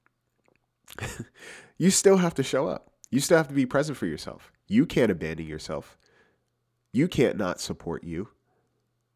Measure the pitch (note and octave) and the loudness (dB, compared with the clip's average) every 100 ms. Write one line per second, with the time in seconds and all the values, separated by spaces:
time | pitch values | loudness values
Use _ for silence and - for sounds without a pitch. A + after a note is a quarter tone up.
0 | _ _ _ _ _ _ _ _ - - | _ _ _ _ _ _ _ _ -20 -14
1 | - - A2+ _ - - - - E3+ F#3 | -12 -12 -16 _ -20 -20 -16 0 2 6
2 | G3 F#3+ F3 D3+ C3 C3 D3+ - - _ | 6 6 4 0 -2 -2 -2 -6 -12 _
3 | - B2 - E3 D3 C#3 B2+ C#3 D3+ C3 | -4 -2 4 4 4 0 0 0 -2 -4
4 | F#2 C#2+ - E2+ - _ - G#2 F3 - | -6 -6 -10 -16 -20 _ 0 2 2 2
5 | A#2 E2+ D#2+ D#2+ D#2 D2+ - D2 - _ | 2 0 -4 -8 -10 -10 -10 -10 -10 _
6 | _ _ _ _ _ _ _ _ _ A#2 | _ _ _ _ _ _ _ _ _ -2
7 | F3+ - A#2 - F#2 - - E2+ E2+ E2 | 0 2 2 0 -4 -6 -8 -10 -8 -10
8 | E2+ E2 A2 _ _ _ _ _ _ _ | -8 -10 -10 _ _ _ _ _ _ _
9 | _ | _